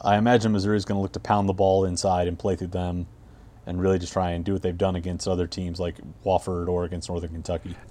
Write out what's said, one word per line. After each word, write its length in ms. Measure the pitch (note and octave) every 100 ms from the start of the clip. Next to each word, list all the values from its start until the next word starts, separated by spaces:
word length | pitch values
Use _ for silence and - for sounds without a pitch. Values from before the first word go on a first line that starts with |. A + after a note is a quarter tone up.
I 120 | G2+ G#2
imagine 360 | A#2 A#2+ A2
Missouri's 320 | G#2 G2+ G#2+
gonna 160 | G2 G2
look 120 | F#2+
to 80 | -
pound 280 | - G#2 G2
the 60 |
ball 300 | F#2+ F#2+ F#2+
inside 440 | F#2 F2+ G2 F2+ F2+
and 100 | E2+
play 160 | G2+
through 140 | F2+ F2+
them, 380 | F2+ F2+ F2+ F2+ - - - - -
and 160 | - F2+
really 180 | F#2+ F#2+
just 140 | F2
try 180 | F#2 F2
and 140 | E2+
do 80 | F#2
what 100 | F#2+
they've 140 | F2+ F2
done 180 | F#2+
against 320 | F2+ F2+ F2 G2
other 200 | F2+ E2+
teams 340 | G2 F2+ E2+
like 160 | F2 - D2 -
Wofford 440 | G2+ F#2 - F2 F2
or 160 | F2+
against 240 | F2 F2 -
Northern 240 | E2+ E2+
Kentucky. 420 | E2 E2+ E2+ F2 F2 -